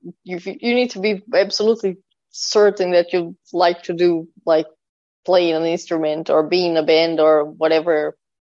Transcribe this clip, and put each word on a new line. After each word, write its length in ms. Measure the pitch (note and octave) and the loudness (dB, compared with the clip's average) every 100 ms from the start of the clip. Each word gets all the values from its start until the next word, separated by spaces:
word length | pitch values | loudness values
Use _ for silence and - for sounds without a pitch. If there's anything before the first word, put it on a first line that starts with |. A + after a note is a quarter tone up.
| E3+ - | -20 -18
you, 160 | - F3+ | -12 -12
you 300 | F#3+ - A#3 | -10 -8 -2
need 160 | B3 B3 | 0 -2
to 100 | G#3+ | -2
be 220 | G3+ G3+ - | -4 -4 -2
absolutely 640 | E3 G3 - G#3+ A3+ G3 F3+ _ _ _ | 0 0 0 0 0 -4 -6 _ _ _
certain 640 | - - G#3+ G#3 G3+ F#3 | -12 -2 2 2 2 0
that 200 | F3 F3 | 2 2
you 240 | F#3 E3+ F#3 _ | -2 -4 -10 _
like 300 | F3 F3 F3 | 0 0 0
to 100 | - | -6
do, 340 | E3+ F3 E3+ E3 _ | 0 0 0 -4 _
like, 220 | - D#3+ D#3+ _ _ _ _ _ | 0 0 -2 _ _ _ _ _
play 280 | - F#3 F3 | 0 2 2
an 120 | D#3+ | 0
instrument 640 | E3 E3+ - E3 D#3 D3+ - | -2 -4 -4 -4 -4 -4 -2
or 140 | D3+ D3+ | 0 0
be 200 | F3+ F3+ | 0 0
in 100 | E3 | 0
a 60 | |
band 380 | D#3 D#3+ E3 D#3+ | 2 2 2 2
or 240 | D#3 D#3 | 4 2
whatever, 720 | D3 D#3 D#3 D#3+ E3+ D#3 D3+ - _ _ _ | 0 -2 0 0 0 -2 -2 -8 _ _ _